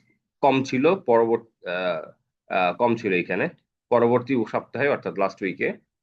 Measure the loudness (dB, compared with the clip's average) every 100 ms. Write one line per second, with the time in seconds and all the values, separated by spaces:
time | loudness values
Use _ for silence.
0 | _ _ _ _ 2 2 0 0 0 2
1 | 2 4 4 0 -4 _ -8 -4 -4 -4
2 | -8 -18 _ _ -4 0 0 2 0 0
3 | 0 -2 -2 -2 -4 -8 _ _ -2 2
4 | 4 2 0 -2 -2 -4 -6 -4 -2 -2
5 | -4 -2 -2 -2 -6 -2 -4 -6 _ _